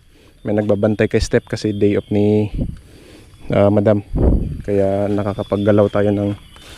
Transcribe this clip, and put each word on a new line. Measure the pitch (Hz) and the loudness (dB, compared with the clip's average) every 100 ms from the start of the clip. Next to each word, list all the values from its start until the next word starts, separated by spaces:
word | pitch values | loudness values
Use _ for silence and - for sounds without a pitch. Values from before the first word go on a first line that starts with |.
| _ _ - _ | _ _ -20 _
may | - 104 | -4 -2
nagbabantay | 104 101 110 104 107 | 0 2 2 2 0
kay | 113 | 0
Step | - 120 - | 0 -2 -2
kasi | 113 107 101 | -4 -4 0
day | 101 98 | 0 0
off | - | -2
ni, | 104 104 107 107 - - - - - - - - - - | 0 2 2 0 -4 -6 -8 -20 -20 -20 -20 -20 -20 -4
ah, | 104 101 | 2 2
Madam. | 104 104 104 - - - - - - - | 4 2 0 -2 0 2 2 -2 -8 -4
Kaya | 101 98 98 101 | -2 0 -2 -2
nakakapaggalaw | 101 101 98 101 101 101 104 101 | -2 -4 -6 -4 -2 2 2 2
tayo | 104 104 | 0 -2
ng | 101 101 101 - - - | 0 -2 -6 -12 -20 -20